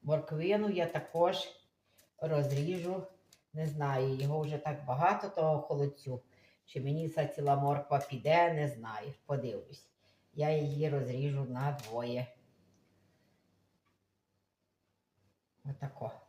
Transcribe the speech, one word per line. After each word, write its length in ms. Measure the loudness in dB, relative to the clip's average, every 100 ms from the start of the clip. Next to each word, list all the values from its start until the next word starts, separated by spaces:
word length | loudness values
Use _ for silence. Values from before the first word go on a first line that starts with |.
Морквину 680 | 0 -2 0 -4 0 2 2
я 160 | 0 0
також 520 | -2 -4 2 2 2 -6 -12 _ _ _ _ _ _
розріжу. 920 | 0 2 2 2 0 -2 -2 -4 -6 -16 _ _ _
Не 140 | -6 -4
знаю, 480 | -2 0 2 0 0
його 240 | 0 0
вже 180 | -2 -4
так 280 | -4 -6 -4
багато, 440 | 2 4 4 -2
того 320 | 0 2 2
холодцю. 600 | 0 0 0 -2 -8 -8 -10 _ _ _ _
Чи 160 | -6
мені 280 | -2 -2 -2
ця 160 | 0 -2
ціла 300 | 0 2 4
морква 440 | 4 2 2 0
піде, 540 | 0 -4 4 6 6
не 140 | 4 0
знаю. 460 | -2 -8 -8 -8 -12 _
Подивлюсь. 600 | -4 -2 -6 -10 -20 -20 _ _ _ _
Я 180 | -2 2
її 380 | 2 2 0 0
розріжу 560 | 0 0 -2 0 -2 -2
на 260 | -2 -2
двоє. 560 | -2 -6 -6 -4 -4 -6 -12 _ _ _ _ _ _ _ _ _ _ _ _ _ _ _ _ _ _ _ _ _ _ _ _ _ _ _ _ _ _ _ _ -10
Отако. 460 | -8 -8 -8 -10 -10